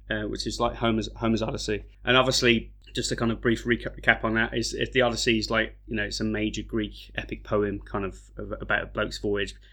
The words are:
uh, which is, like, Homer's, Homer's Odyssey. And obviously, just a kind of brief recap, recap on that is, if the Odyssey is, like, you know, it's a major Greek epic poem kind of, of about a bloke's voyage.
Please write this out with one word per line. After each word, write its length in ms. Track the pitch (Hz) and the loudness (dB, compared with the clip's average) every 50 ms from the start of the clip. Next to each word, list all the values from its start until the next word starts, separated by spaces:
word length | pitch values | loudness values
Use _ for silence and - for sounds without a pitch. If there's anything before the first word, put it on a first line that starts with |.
| - - | -6 -4
uh, 140 | 110 107 107 | -4 -2 -2
which 220 | 104 110 107 - | -4 -4 -4 -4
is, 140 | 113 110 - | -4 -2 0
like, 140 | 117 120 120 | 0 -2 0
Homer's, 320 | - 117 113 110 110 104 113 - | 2 2 2 2 2 0 -2 -4
Homer's 240 | - 117 113 113 104 | -2 2 2 2 2
Odyssey. 420 | 110 107 - 101 - - 107 101 - - - - - | 2 -2 -4 -4 -2 -2 -4 -4 -4 -10 -16 -6 0
And 100 | - 123 | 4 4
obviously, 580 | 127 123 131 127 - 131 120 117 113 - - - - - - - | 6 6 4 2 4 6 6 4 4 2 -4 -16 -20 -18 -8 -6
just 160 | 127 113 - | -4 -2 -2
a 60 | 127 | -2
kind 160 | - 117 113 | 0 0 0
of 80 | 113 95 | 0 2
brief 240 | - 123 113 107 - | 2 2 2 2 2
recap, 340 | 120 117 113 - - - - | 0 0 0 0 -8 -8 -2
recap 240 | - 127 113 - | 4 4 4 4
on 120 | - 110 110 | 4 2 2
that 200 | 113 113 - - | 2 2 0 0
is, 200 | 123 110 - - | -2 -2 -2 -2
if 180 | - 120 117 | -2 -2 0
the 80 | - 131 | 4 4
Odyssey 380 | 123 120 113 110 - 123 117 110 | 4 4 2 2 2 2 2 2
is, 120 | 104 - | 2 2
like, 280 | 117 110 107 - - - - - | 2 0 0 0 -4 -14 -10 -6
you 80 | 117 | -4
know, 80 | 107 104 | -4 -4
it's 160 | 101 - - | -4 -2 -2
a 40 | 113 | -2
major 360 | 110 107 107 107 107 95 110 | 0 0 0 -2 -2 -2 -4
Greek 480 | 98 - - 113 107 101 - - - - - | -6 -4 -2 -2 -2 -2 -6 -12 -16 -10 -10
epic 260 | - 107 - 113 - | -8 -8 -8 -10 -10
poem 380 | - - 113 104 104 101 101 101 | -4 0 2 2 2 2 -2 -4
kind 240 | - - - 104 95 | -8 -6 -6 -4 -4
of, 160 | 92 - - - - - | -6 -8 -10 -20 -18 -12
of 160 | - 104 101 104 98 | -12 -8 -8 -8 -8
about 220 | 95 92 104 - | -4 -2 -2 -2
a 40 | - | -2
bloke's 300 | - - 110 107 - - | -4 -4 -4 -4 -4 -4
voyage. 380 | - - 104 101 101 101 95 - - - - | -4 -2 -2 0 0 -2 -4 -6 -14 -20 -20